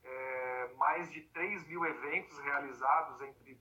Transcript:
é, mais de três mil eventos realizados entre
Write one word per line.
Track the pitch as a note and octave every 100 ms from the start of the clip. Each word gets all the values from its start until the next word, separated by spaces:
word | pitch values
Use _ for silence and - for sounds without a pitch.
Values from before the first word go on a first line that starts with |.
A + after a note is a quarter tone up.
é, | C3 C3 C3 B2+ B2+ B2+ B2 C3
mais | C#3+ D#3+ E3+
de | D#3+
três | - D#3+ F#3 F#3+ D#3
mil | E3+
eventos | E3+ D3 C#3+ E3 - C#3+
realizados | C#3+ C#3+ C#3+ B2 C3 D#3+ D#3 -
entre | C#3 - C3+ C3